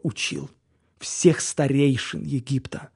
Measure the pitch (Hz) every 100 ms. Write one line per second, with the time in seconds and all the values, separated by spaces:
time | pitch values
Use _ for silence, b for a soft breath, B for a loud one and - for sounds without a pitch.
0 | - - - 143 143 - _ _ _ _
1 | - - 175 156 - - 139 139 143 123
2 | - - 151 139 120 135 - - -